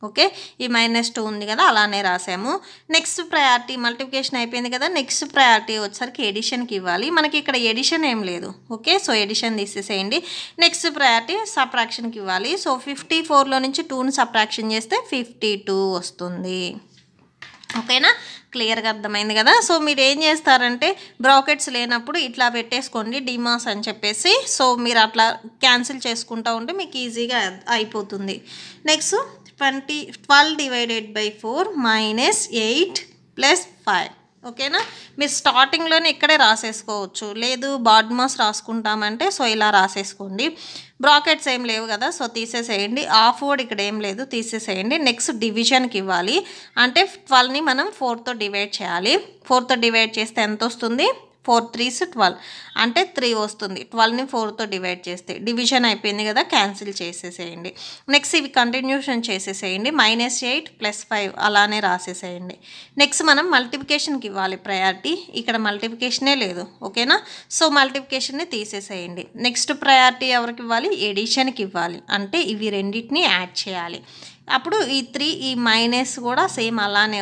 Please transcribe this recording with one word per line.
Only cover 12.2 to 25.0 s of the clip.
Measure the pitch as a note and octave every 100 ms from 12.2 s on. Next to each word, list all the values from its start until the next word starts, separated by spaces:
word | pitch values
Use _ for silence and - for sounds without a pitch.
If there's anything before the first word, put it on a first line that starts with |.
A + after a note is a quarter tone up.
ఇవ్వాలి. | F#3+ F#3 A3+ F#4
So | F4 B3+ C4+
ఫిఫ్టీ | C#4 - D#4+ D#4+
ఫోర్లో | D4 C4+ C4 C4
నుంచి | C#4 D#4+
టూని | C4 C4 C4+
సబ్ట్రాక్షన్ | A#3 A#3 G#3+ - A3 A3
చేస్తే | A3 G#4+ B4+
ఫిఫ్టీ | C4 A#3+ - G#3+ G3+ G3+
టూ | G3 G3 F#3
వస్తుంది. | F3+ - F3 F3+ F#3 F#3 F3+ G#3 - _ _ _ _ - - - - A#3
ఓకేనా? | A#3 B3+ D#4+ A#4 - - _ B3+
క్లియర్గా | A3 A3+ A3+ G#3+
అర్థమైంది | G#3 G#3 G#3 G#3+
కదా. | A3+ A4+ G#4
So | E4+ D4+
మీరు | C#4 C4
ఏం | C#4+ D#4
చేస్తారంటే | D#4 D4+ C4 B3 B3 D#4 G4 - - B3
బ్రాకెట్స్ | C4+ C4+ D4 - B3
లేనప్పుడు | A#3+ A#3+ A#3 D#4+ C4
ఇట్లా | A#3+ B3 A#3+
పెట్టేసుకోండి | A#3 B3 B3+ A#3 G#3+ C4 B3+
డిమాస్ | B3 A#3+ A#3+ A#3+
అని | G#3 A3
చెప్పేసి. | G#3+ G#3 G#3 F4 A#4 C5+ -
So | B3+ A#3+ A#3+
మీరు | A#3